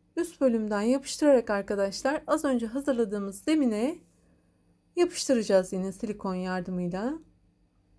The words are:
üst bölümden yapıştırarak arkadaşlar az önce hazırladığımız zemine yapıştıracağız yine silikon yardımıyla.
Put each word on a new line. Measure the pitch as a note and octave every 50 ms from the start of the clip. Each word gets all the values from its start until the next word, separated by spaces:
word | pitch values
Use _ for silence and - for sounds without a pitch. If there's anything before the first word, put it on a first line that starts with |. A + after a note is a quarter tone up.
| _ _ -
üst | E4+ E4+ E4+ - -
bölümden | C#4 B3+ A3+ A3+ G#3+ G#3 G#3 G3+ G#3+
yapıştırarak | A#3 C4 C#4 C#4 - - - D#4 D4 C#4 A#3+ A#3 -
arkadaşlar | G#3 G3+ G3 G3+ G#3 G3+ G3 G3 F#3+ - - C4 D4+ D4+ D4+
az | D#4 D4+ D#4 D#4+
önce | C#4 C4 A#3 A#3
hazırladığımız | A3 A#3 C#4 C#4 D4 B3+ A#3 A#3+ G3 G#3 G#3 G3 G3 F#3+ -
zemine | - D4+ D#4+ D#4 C4+ A#3+ G#3+ G#3 A#3 D4 F4+ F4+ - _ _ _ _ _ _ _ _ _ _ _ _ _ _ _ _ _ -
yapıştıracağız | F4 F4 F4 - - - - C4 A#3 G#3 - G3 F#3+ F#3 - G3
yine | F#3 F#3 F#3+ F#3
silikon | - - G#3 G#3 G#3 - G3 F#3
yardımıyla. | F#3 F#3 F#3 F#3 F#3 F3+ F#3+ F#3 F3+ F3+ F3 F3+ F#3+ G#3+ C4 D#4 D#4+ - _ _ _ _ _ _ _ _ _ _ _ _ _ _